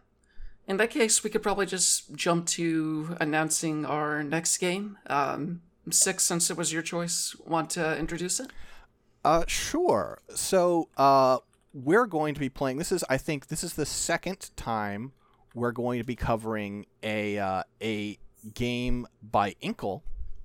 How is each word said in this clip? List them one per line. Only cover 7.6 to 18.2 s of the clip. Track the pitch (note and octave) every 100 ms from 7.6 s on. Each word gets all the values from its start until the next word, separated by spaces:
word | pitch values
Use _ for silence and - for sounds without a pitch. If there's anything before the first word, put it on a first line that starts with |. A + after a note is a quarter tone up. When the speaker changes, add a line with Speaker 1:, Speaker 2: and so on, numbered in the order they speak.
| D3+
Speaker 1:
to | F3+ D#3 D3
introduce | D#3 E3 F3+ -
it? | C4 - - - - _ _ _
Speaker 2:
Uh, | C#3 E3 E3
sure. | - - D4+ F4+ - - - -
So, | - - F#3+ F3 E3+ - -
uh, | C#3 C3+ C3 B2+ - _ _
we're | D3 B2+ G#3 B3
going | D#3+ D3+
to | D3
be | C3+
playing, | - C3+ C3
this | E3+
is, | F3+ -
I | C3+
think, | - D3 -
this | D#3
is | E3+
the | - D3
second | - - E3+ - G3 - -
time | - A2 G#2 G2+ C3 - _ _ _
we're | A#2+ A#2+
going | A#2+ A#2+ B2
to |
be | A#2 A#2+
covering | - A2+ A2 G#2+ G2+ G2+ - _
a, | A2 G#2+ G#2 G2+
uh, | G2 F#2 - _
a | A2 G#2 G#2 F#2+